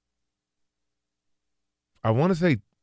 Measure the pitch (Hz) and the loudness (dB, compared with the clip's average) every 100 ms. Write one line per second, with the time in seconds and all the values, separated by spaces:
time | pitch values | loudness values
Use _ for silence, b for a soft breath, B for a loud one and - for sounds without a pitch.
0 | _ _ _ _ _ _ _ _ _ _ | _ _ _ _ _ _ _ _ _ _
1 | _ _ _ _ _ _ _ _ _ _ | _ _ _ _ _ _ _ _ _ _
2 | 113 113 180 165 175 117 _ _ | -2 0 0 0 0 -2 _ _